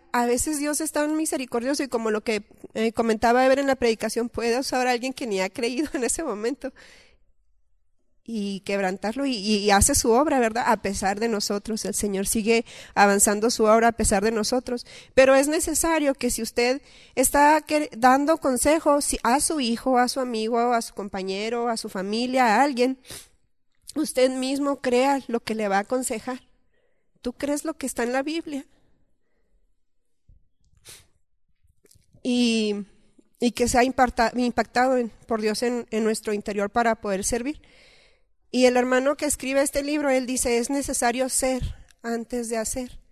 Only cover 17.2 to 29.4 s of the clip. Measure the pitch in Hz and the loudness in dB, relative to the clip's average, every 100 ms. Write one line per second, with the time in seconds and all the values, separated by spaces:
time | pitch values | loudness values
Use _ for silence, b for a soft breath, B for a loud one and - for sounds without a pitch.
17.2 | 262 285 294 311 302 302 302 220 254 269 | 2 4 6 4 2 -2 -2 2 4 6
18.2 | 285 320 294 247 294 320 302 285 - 247 | 4 2 0 2 2 4 4 2 0 -2
19.2 | 226 247 - 320 233 233 262 247 247 277 | 2 2 0 -2 -2 -2 2 2 2 -2
20.2 | 254 220 220 233 240 233 - - 196 196 | -4 -4 -2 0 2 0 -2 -8 -8 -6
21.2 | 190 190 220 233 240 226 220 196 196 220 | -6 -6 -4 -4 -4 -4 -6 -6 -4 -4
22.2 | 247 254 240 214 294 247 247 262 B B | -2 2 2 4 2 0 -2 -2 B B
23.2 | B _ _ _ _ _ - - 302 - | B _ _ _ _ _ -10 -6 -4 0
24.2 | 262 262 262 277 285 277 254 240 269 277 | 0 0 -4 -2 -2 -4 0 2 2 0
25.2 | - 233 - 220 208 196 208 254 254 220 | -2 -6 -4 -4 -2 -2 -2 -4 -4 -6
26.2 | - 254 - _ _ _ _ _ _ _ | -8 -10 -14 _ _ _ _ _ _ _
27.2 | 247 - 285 294 320 - 254 - 240 262 | -10 -6 -4 -4 -4 -6 -6 -4 -2 -2
28.2 | 285 330 320 277 - _ _ _ _ _ | -4 -6 -6 -10 -12 _ _ _ _ _
29.2 | _ _ | _ _